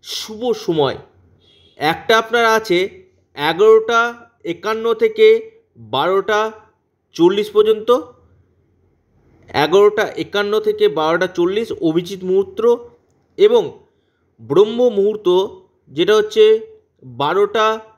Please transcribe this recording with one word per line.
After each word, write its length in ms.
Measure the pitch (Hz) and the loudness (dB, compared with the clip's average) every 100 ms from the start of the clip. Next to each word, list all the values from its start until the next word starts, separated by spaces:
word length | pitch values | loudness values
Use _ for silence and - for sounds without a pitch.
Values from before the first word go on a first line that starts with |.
শুভ 360 | - - - 214 247 220 | -12 -14 -12 -8 -6 -6
সময় 380 | - 160 139 113 - _ _ _ _ _ _ _ | -4 0 0 -2 -14 _ _ _ _ _ _ _
একটা 340 | 147 165 - 226 | -2 -2 0 0
আপনার 260 | 226 233 226 | 0 0 2
আছে 280 | 220 220 175 196 - _ _ _ - | 0 0 -2 -2 -10 _ _ _ -6
এগারোটা 640 | 147 165 214 220 220 233 233 240 - _ | -4 2 4 4 4 0 0 -6 -20 _
একান্ন 420 | - 170 208 220 226 | -10 -8 -6 -4 -4
থেকে 320 | 226 226 214 220 220 220 _ _ _ 113 | 0 -2 4 4 4 0 _ _ _ -8
বারোটা 500 | 127 160 190 190 214 220 220 _ _ _ _ _ - | -4 -2 -2 0 -2 -2 -8 _ _ _ _ _ 0
চল্লিশ 320 | 170 202 208 | 2 2 -2
পর্যন্ত, 400 | 208 214 214 214 247 302 - _ _ _ _ _ _ _ _ _ _ _ _ _ - | 0 2 0 0 -2 -2 -20 _ _ _ _ _ _ _ _ _ _ _ _ _ -4
এগারোটা 400 | 156 180 208 208 196 - | 2 4 4 2 -6 -6
একান্ন 340 | 160 202 208 214 | -8 -6 -2 -2
থেকে 240 | 214 208 208 156 | -2 -2 -2 0
বারোটা 280 | 156 170 180 180 | -2 -2 -4 -2
চল্লিশ 320 | 175 202 226 - | -2 -2 -6 -4
অভিজিৎ 380 | 165 160 175 196 | -2 -2 -4 -10
মুহূর্ত, 360 | 185 190 196 - 226 240 - _ _ _ _ - | -4 -2 -2 -2 0 0 -4 _ _ _ _ 0
এবং 240 | 208 233 160 110 _ _ _ _ _ _ | 2 4 0 -10 _ _ _ _ _ _
ব্রহ্ম 380 | 113 147 214 233 247 | -2 2 2 2 0
মুহূর্ত 380 | 208 202 214 180 180 196 - _ _ _ | 0 -2 -2 0 0 -2 -8 _ _ _
যেটা 240 | 131 180 214 | -6 0 0
হচ্ছে 280 | 214 214 214 220 - - _ _ 131 120 | 0 2 4 4 -2 -20 _ _ -20 -6
বারোটা 460 | 143 185 202 220 220 220 220 | -4 0 -2 0 -2 -2 -10